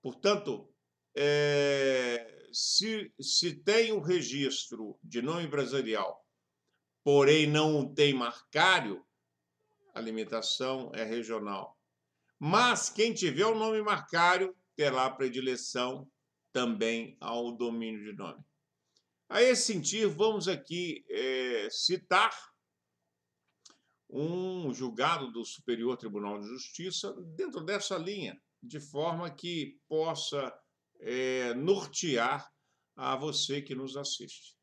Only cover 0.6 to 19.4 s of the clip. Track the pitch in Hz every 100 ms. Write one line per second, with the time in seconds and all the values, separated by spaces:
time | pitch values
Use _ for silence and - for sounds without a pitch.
0.6 | - _ _ _ _ 143 143 147 147 143
1.6 | 143 139 135 131 123 120 113 - - -
2.6 | - - 208 220 190 - - - 170 147
3.6 | 196 220 226 208 151 180 123 139 143 -
4.6 | - 110 107 - - 117 127 170 160 143
5.6 | 127 135 117 107 92 - _ _ _ _
6.6 | _ _ _ _ 143 143 139 156 151 151
7.6 | 156 151 135 143 147 131 120 - _ 147
8.6 | 180 180 113 92 _ _ _ _ _ _
9.6 | _ _ _ - 113 110 107 113 - -
10.6 | 131 131 123 117 110 117 110 113 104 98
11.6 | 95 _ _ _ _ _ _ _ 143 202
12.6 | 247 240 - - 226 - 180 139 214 220
13.6 | 220 220 208 190 147 170 175 185 190 -
14.6 | _ - 147 127 131 131 131 123 131 123
15.6 | - 127 127 139 135 _ _ _ _ 127
16.6 | 120 107 113 117 110 - 95 120 120 117
17.6 | 120 117 113 110 104 101 92 - - _
18.6 | _ _ _ _ _ _ _ 226